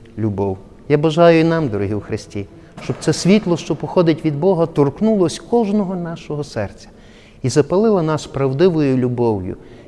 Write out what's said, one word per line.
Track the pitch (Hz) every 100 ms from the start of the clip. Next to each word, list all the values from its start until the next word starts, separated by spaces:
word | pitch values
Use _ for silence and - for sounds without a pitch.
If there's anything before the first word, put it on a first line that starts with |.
| - -
любов. | 107 98 98 95 - - -
Я | 147
бажаю | 160 160 170 165
і |
нам, | 165 165 139
дорогі | 101 98
у | 104
Христі, | - - - 104 98 - - -
щоб | - 127
це | -
світло, | - 170 220 196 165
що | - 156
походить | 151 185 170 165
від | 160 143
Бога, | 185 165 165
торкнулось | 151 143 139 220 214 165 -
кожного | - 240 202 208 185 185
нашого | 165 170 - 147
серця | 143 113 98 - - - - - - -
і | 127
запалило | 151 139 180 220 196
нас | 156 151 -
правдивою | - 139 135 185 160 143 127
любов'ю, | 123 120 117 101 92 90 - -